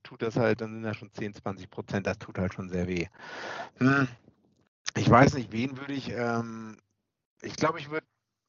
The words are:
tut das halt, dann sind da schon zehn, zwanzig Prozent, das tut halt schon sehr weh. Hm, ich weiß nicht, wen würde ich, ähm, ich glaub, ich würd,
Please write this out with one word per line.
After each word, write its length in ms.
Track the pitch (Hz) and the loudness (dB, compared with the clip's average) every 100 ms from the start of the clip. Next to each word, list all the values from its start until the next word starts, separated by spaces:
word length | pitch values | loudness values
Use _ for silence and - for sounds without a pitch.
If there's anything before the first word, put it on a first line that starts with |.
tut 200 | - 131 | -20 -6
das 140 | 113 123 | -4 2
halt, 240 | 113 110 | 2 2
dann 140 | 110 | -2
sind 80 | 110 | -6
da 100 | 110 | -6
schon 180 | 104 107 | -6 -10
zehn, 220 | - 107 | -10 -8
zwanzig 360 | - 107 95 92 | -8 -8 -8 -10
Prozent, 360 | - - 104 92 | -12 -6 -4 -2
das 120 | - | -6
tut 200 | - 104 | -6 -4
halt 160 | 92 | -4
schon 140 | - 92 | -4 -6
sehr 180 | 90 90 | -4 -2
weh. 180 | 90 82 - - - - - - - | -2 -4 -8 -16 -12 -10 -10 -12 2
Hm, 300 | 127 139 131 - - _ _ _ _ _ - - | 4 4 2 -2 -20 _ _ _ _ _ -6 2
ich 140 | 104 | 8
weiß 240 | 117 143 | 10 10
nicht, 180 | 143 104 | 6 -4
wen 260 | 110 131 131 | -2 -2 -4
würde 160 | 139 | -6
ich, 160 | 139 123 | -6 -6
ähm, 680 | 113 120 117 117 113 110 107 _ _ _ _ _ _ | -2 0 0 -4 -8 -12 -16 _ _ _ _ _ _
ich 140 | - - | -14 -2
glaub, 220 | 151 160 | -2 -2
ich 120 | 143 | -6
würd, 140 | 156 - _ _ _ | -8 -10 _ _ _